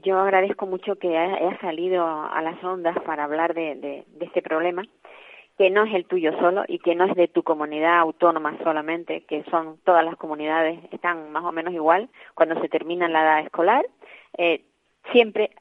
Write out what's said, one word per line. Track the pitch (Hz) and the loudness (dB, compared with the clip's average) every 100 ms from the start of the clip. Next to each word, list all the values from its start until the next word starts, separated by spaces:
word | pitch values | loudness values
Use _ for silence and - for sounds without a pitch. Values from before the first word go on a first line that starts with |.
yo | 190 190 | -2 2
agradezco | 196 190 202 202 196 | 4 2 2 -2 -6
mucho | 185 208 190 | -6 -6 -4
que | 180 160 | -2 0
ha-, | 175 | 0
hayas | 196 170 - | 0 -2 -4
salido | 180 160 185 180 165 | -8 -4 -2 0 0
a | 156 151 - | -2 -6 -4
las | 160 170 | -6 -6
ondas | 185 185 170 175 | -8 -2 -2 -2
para | - 156 | -4 -6
hablar | 147 156 170 | -4 -2 -2
de, | 165 160 | -2 -4
de, | 139 143 139 - | -6 -10 -12 -16
de | 151 | -14
este | 175 180 | -4 -4
problema, | - 160 175 175 208 _ - - - - - - | -2 -2 -2 -4 -8 _ -20 -20 -20 -20 -12 2
que | 190 | 4
no | 202 | 4
es | 214 | 2
el | 196 175 | 0 -2
tuyo | 185 156 - | 0 0 2
solo | 175 196 - | 2 2 -2
y | 175 | -4
que | 170 | 0
no | 170 190 | 2 2
es | 180 | 4
de | 170 | 2
tu | 175 | 2
comunidad | - 156 151 151 160 170 | 0 -2 -2 0 4 4
autónoma | 165 - 175 165 151 160 | 4 4 2 2 -2 -4
solamente, | 170 156 151 165 165 160 | -2 -2 -2 -6 -6 -10
que | - 151 - | -6 -8 -2
son | 170 160 160 | -4 -4 -6
todas | - 175 | 4 4
las | 165 170 | 4 -2
comunidades, | 160 151 151 160 160 165 165 | -8 -6 -2 0 0 -2 -12
están | - 175 170 151 | -6 -4 -4 -6
más | 151 | -6
o | 175 | -6
menos | 165 165 | -6 -6
igual | 170 156 180 247 - - | -2 2 2 2 -14 -10
cuando | - 165 165 | 0 0 0
se | 151 | -2
termina | - 156 175 170 | -4 -4 -2 0
la | 160 | 2
edad | 156 156 | 4 2
escolar. | 151 - 175 247 440 _ - - _ - | 0 0 2 2 0 _ -20 -20 _ -2
Eh, | 170 160 _ _ _ _ - | 0 0 _ _ _ _ 0
siempre | 247 220 214 214 _ | 4 4 2 -4 _